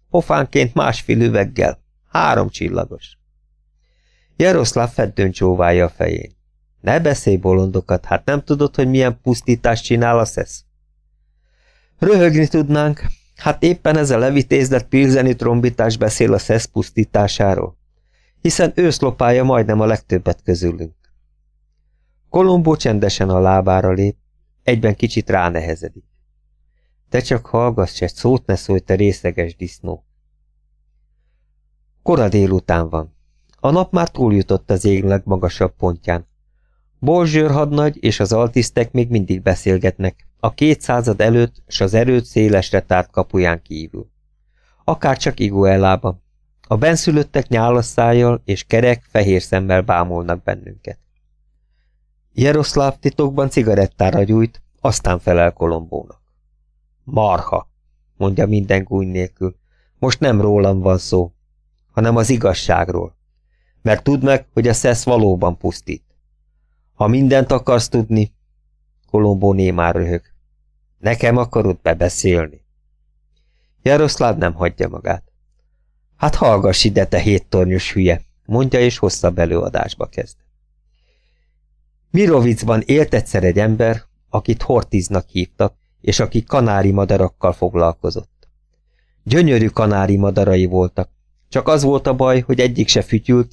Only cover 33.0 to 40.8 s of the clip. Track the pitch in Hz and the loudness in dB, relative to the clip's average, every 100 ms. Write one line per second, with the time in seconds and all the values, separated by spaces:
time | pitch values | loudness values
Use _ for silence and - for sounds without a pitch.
33 | 80 _ _ _ _ _ 131 170 185 180 | -8 _ _ _ _ _ 0 0 0 -2
34 | 170 - 120 101 - 95 - 95 104 98 | -4 -2 0 0 0 -2 -2 0 2 0
35 | 98 98 101 95 87 - 92 - 90 85 | 0 -2 -2 -2 -2 -2 -4 -2 -4 -4
36 | - 87 - _ _ _ _ _ _ - | -6 -6 -8 _ _ _ _ _ _ -6
37 | 131 175 165 156 156 143 147 147 147 151 | 0 2 2 2 2 0 0 0 -2 -2
38 | 110 - 98 110 120 123 117 - 113 127 | -4 -2 0 0 0 0 -2 -2 -2 -2
39 | 120 113 92 92 92 90 101 92 95 - | -2 -2 -2 -2 -2 -2 0 0 0 -2
40 | 95 - - _ 113 - 151 151 | -6 -6 -16 _ -6 0 0 0